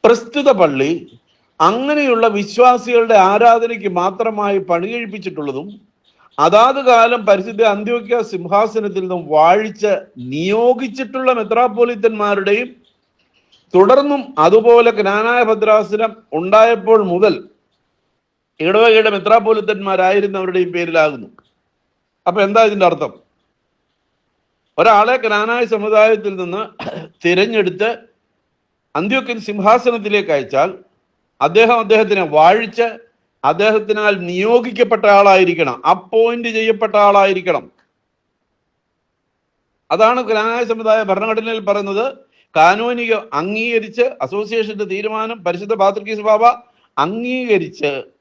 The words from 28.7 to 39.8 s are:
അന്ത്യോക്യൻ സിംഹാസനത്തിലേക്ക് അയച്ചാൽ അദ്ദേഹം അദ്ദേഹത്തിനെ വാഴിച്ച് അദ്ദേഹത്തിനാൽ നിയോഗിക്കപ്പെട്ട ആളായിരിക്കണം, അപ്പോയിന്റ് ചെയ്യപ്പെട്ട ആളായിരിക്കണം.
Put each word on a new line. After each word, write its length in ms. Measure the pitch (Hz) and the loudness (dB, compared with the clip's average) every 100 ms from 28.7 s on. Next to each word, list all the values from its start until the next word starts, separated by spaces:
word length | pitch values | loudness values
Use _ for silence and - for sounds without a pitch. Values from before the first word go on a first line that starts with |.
| _ _ 147 | _ _ -6
അന്ത്യോക്യൻ 440 | 196 262 254 233 | -2 -4 -4 -10
സിംഹാസനത്തിലേക്ക് 920 | 208 208 196 240 247 233 208 202 170 | -8 -2 2 2 2 -4 -2 -2 -2
അയച്ചാൽ 440 | 143 123 135 170 185 _ _ _ _ _ _ | -4 -2 -2 -2 -6 _ _ _ _ _ _
അദ്ദേഹം 400 | 143 185 226 240 | 0 2 4 2
അദ്ദേഹത്തിനെ 420 | 208 214 220 202 | 2 0 2 -2
വാഴിച്ച് 680 | 170 151 165 214 226 - 233 220 _ _ _ _ | 0 4 4 4 -2 -4 -4 -4 _ _ _ _
അദ്ദേഹത്തിനാൽ 840 | 135 165 214 214 214 208 214 196 175 | -4 0 0 0 -2 -2 0 -2 -6
നിയോഗിക്കപ്പെട്ട 800 | 180 208 240 240 208 233 220 214 | -4 0 0 0 -4 -2 2 4
ആളായിരിക്കണം, 800 | 202 202 190 180 170 147 117 151 | 6 6 4 2 0 -2 -2 -2
അപ്പോയിന്റ് 600 | 185 - 220 226 240 233 | -2 0 0 0 0 -6
ചെയ്യപ്പെട്ട 480 | 220 220 214 220 208 | -4 -4 -2 -2 2
ആളായിരിക്കണം. 760 | 202 202 196 190 180 151 - _ _ _ _ _ _ _ _ _ _ _ _ _ _ _ _ _ _ _ _ _ | 4 4 2 -2 -4 -4 -6 _ _ _ _ _ _ _ _ _ _ _ _ _ _ _ _ _ _ _ _ _